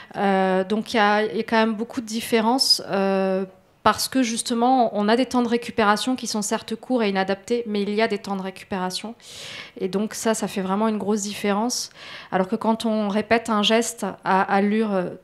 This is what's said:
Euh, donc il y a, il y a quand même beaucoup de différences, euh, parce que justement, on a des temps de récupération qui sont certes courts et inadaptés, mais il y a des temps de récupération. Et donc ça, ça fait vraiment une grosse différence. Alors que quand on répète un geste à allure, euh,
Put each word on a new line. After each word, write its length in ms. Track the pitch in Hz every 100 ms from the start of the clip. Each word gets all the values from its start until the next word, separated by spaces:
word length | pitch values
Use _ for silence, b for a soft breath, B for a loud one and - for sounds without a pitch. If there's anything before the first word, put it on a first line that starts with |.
| B -
Euh, 460 | 202 190 190 185
donc 300 | 185 214 -
il 40 | 233
y 20 |
a, 240 | 208 208
il 140 | 214 220
y 20 |
a 40 |
quand 140 | 220 226
même 160 | 220 208
beaucoup 260 | 233 -
de 40 | 220
différences, 760 | 226 - 226 220 269 - - -
euh, 580 | 196 196 190 190 190 190 - _ _
parce 240 | 220 208 -
que 140 | 262
justement, 720 | 226 226 - 233 240 262 226 208
on 140 | 208
a 60 | 240
des 100 | 247
temps 160 | 247
de 60 | 233
récupération 680 | 240 240 233 208 208 254 254
qui 120 | 220
sont 160 | 214
certes 320 | 202 214 - 220
courts 260 | - 247
et 80 | 208
inadaptés, 540 | 196 190 196 - 240 208
mais 160 | 208
il 80 | 202
y 120 | 208
a 40 | 226
des 120 | 202
temps 160 | 202 196
de 60 |
récupération. 720 | 190 190 - 196 185 185 214 - B B B B B -
Et 80 | 190
donc 260 | 196 214
ça, 220 | - 226 220
ça 120 | 196
fait 140 | 202
vraiment 260 | 185 202 220
une 120 | 214
grosse 240 | 196 214
différence. 680 | 202 202 208 202 240 - - B B B B
Alors 160 | 185 185
que 80 | 226
quand 300 | 214 220 226
on 240 | 214 208
répète 400 | 214 214 233 233
un 140 | 208
geste 420 | 202 226 226 - 190 -
à 180 | 170 190
allure, 520 | 190 196 202 220 220
euh, 160 | 190 175 -